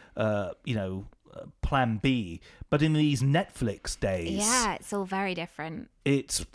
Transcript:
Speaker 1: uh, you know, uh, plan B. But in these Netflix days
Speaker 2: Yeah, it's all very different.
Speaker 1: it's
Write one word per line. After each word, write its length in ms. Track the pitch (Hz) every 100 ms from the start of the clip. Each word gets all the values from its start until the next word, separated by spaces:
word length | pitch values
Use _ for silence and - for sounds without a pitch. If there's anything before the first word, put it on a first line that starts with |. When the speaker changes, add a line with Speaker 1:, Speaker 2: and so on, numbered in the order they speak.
| - -
Speaker 1:
uh, 360 | 110 104 92 -
you 120 | - 110
know, 320 | 95 95 - - _ -
uh, 60 | - -
plan 360 | - 139 123 107
B. 380 | 131 127 92 85 - - -
But 120 | 147
in 120 | 156
these 280 | 151 151 135
Netflix 760 | 135 156 - - 113 101 - -
days 320 | 104 92 85
Speaker 2:
Yeah, 440 | 196 214 254 220 165
it's 180 | -
all 100 | 202
very 300 | 185 190 196 170
different. 540 | 170 - 160 156 - _ 139
Speaker 1:
it's 400 | 139 - - -